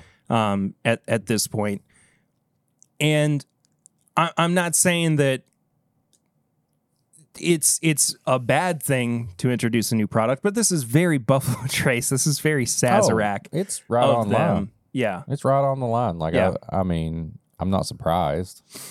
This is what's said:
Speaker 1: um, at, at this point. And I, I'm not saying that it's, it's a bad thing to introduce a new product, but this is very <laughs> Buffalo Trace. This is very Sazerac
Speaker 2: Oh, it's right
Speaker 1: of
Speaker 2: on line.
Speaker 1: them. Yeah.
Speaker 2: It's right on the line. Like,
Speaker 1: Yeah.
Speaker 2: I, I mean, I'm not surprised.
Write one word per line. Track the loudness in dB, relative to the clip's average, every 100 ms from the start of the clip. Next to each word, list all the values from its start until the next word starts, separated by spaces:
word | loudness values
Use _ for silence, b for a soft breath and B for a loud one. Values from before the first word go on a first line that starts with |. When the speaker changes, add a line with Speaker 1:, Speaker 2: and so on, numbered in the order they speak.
| b b _
Speaker 1:
um, | 0 0 0 -4 -4
at, | -2 -2 -2
at | -4 0
this | -2 -2
point. | -4 -4 -6 _ b b b b _ _ _ _ _ _ _
And | 0 2 2 0 -6 _ _ _ _ _ _ -2
I, | -2 0
I'm | 0
not | 0 0
saying | 2 2 2 2 2
that | 2 0 -6 _ _ _ _ _ _ _ _ _ _ _ _ _ _ _ _ -20 _ -6
it's, | -2 0 0 0
it's | 0 0 -2 -2 -2
a | 0
bad | 2 0 0 -4
thing | -2 0 0 -4 -6 -4
to | -2
introduce | 0 0 0 0
a | 0
new | 0
product, | 0 0 0
but | -2
this | 0 0
is | 0
very | 2 2 2 0
<laughs> |
Buffalo | 2 0 0 -4 -4
Trace. | -2 0 0 0
This | 0 0
is | 0
very | 0 0
Sazerac | -2 0 2 4 4 2 0 -4 -6
Speaker 2:
Oh, | -6
it's | -6 -8 -2
right | 2
Speaker 1:
of | 4 2
Speaker 2:
on | 2
line. | 2 2
Speaker 1:
them. | 0 -4 _ _
Yeah. | -4 -2 -4 -6
Speaker 2:
It's | -4
right | 0 2
on | 2 -2
the | -2
line. | 0 0 -2
Like, | 0
Speaker 1:
Yeah. | 2 0 -2 -4
Speaker 2:
I, | -2
I |
mean, | 0 -2 -2 -6 -8 -14 _ -6
I'm | -2
not | -2 -2
surprised. | -4 0 0 0 -2 -6 -12 B B B